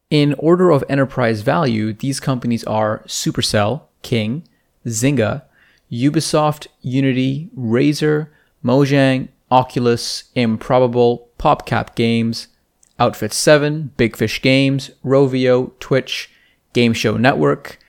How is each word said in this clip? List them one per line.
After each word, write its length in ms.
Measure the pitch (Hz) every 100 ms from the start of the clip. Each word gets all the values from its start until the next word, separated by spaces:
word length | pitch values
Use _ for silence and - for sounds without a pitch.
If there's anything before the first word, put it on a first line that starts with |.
| _
In 240 | 151 147
order 360 | 139 156 175 185
of 140 | 139 -
enterprise 540 | 139 135 - 117 110
value, 540 | 117 170 143 107 107
these 260 | 104 135 135
companies 420 | 147 127 120 117
are 380 | - 107 107 110 -
Supercell, 760 | - 160 - - 107 104 139 - _
King, 440 | - 117 107 147 - _ _ _
Zynga, 600 | 127 110 131 135 104 143 - _ _ _ _
Ubisoft, 760 | 120 143 156 - 151 151 147 - _
Unity, 680 | 131 135 135 127 131 139 175 131
Razer, 720 | 113 120 147 147 151 151 156 _ _ _
Mojang, 680 | 120 135 139 139 135 127 - _ -
Oculus, 760 | 127 127 135 120 117 - - -
Improbable, 960 | 127 117 110 - 127 127 123 120 120 _ -
PopCap 560 | 151 143 - 110 -
Games, 540 | - 117 117 117 113 - _ _ _ _ -
Outfit 340 | 123 - 107
Seven, 600 | - - 151 147 151 139 -
Big 180 | 117
Fish 280 | - 110 -
Games, 480 | 131 135 135 135 - -
Rovio, 680 | 127 135 139 131 127 127 127 -
Twitch, 500 | - 131 - - - _ _ _ _
Game 180 | 120 117
Show 240 | 113 113 110
Network, 640 | 131 151 143 147 - -